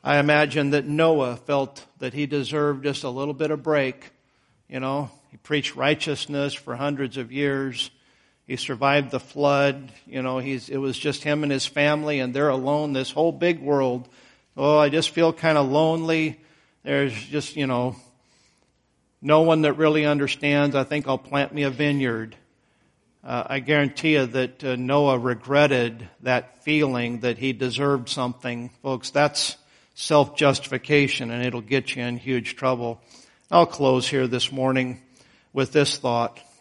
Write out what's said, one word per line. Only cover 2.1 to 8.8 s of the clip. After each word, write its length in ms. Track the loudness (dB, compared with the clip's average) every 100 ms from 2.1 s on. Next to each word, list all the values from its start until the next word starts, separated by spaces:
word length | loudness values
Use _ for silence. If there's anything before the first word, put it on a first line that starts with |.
he 120 | -6 -4
deserved 580 | -4 -4 -2 -2 -2
just 180 | -4 -6
a 80 | -8
little 240 | -6 -6
bit 160 | -4 -4
of 120 | -4
break. 480 | 0 0 0 -6 -20 _ _ _ _ _ _
You 100 | -8
know, 320 | -4 -4 -6 _ _
he 60 | -20
preached 360 | -4 -4 -2
righteousness 800 | -2 0 0 -2 -6 -6 -4 -4
for 220 | -6 -10 -6
hundreds 400 | -4 -4 -6 -8
of 160 | -10
years. 580 | -4 -2 -2 -4 -6 -10 _ _ _ _ _ -10
He 100 | -8
survived 540 | -8 -2